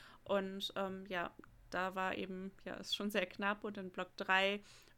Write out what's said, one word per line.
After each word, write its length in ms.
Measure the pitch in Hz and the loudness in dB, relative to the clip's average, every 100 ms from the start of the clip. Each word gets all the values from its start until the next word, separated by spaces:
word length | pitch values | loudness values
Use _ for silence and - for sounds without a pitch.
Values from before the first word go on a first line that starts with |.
| - - | -20 -16
und, 480 | - 101 95 95 - | 2 2 2 -4 -4
ähm, 300 | - 190 131 135 | -2 -4 -4 -4
ja, 220 | 180 170 - - - - | -2 -2 -6 -20 -20 -4
da 280 | 180 185 190 | 0 0 0
war 200 | 185 - | 0 0
eben, 340 | 190 185 190 - | -2 -4 -8 -10
ja, 80 | 190 - | -10 -8
ist 200 | 196 - | -4 -2
schon 140 | 208 | 2
sehr 160 | 202 180 | 2 0
knapp 360 | - 202 208 | 0 0 0
und 140 | 214 208 | -4 -6
in 140 | 185 | -8
Block 260 | - 180 - | -6 -8 -6
drei 460 | 196 190 196 208 - - - | 4 6 6 2 -6 -20 -20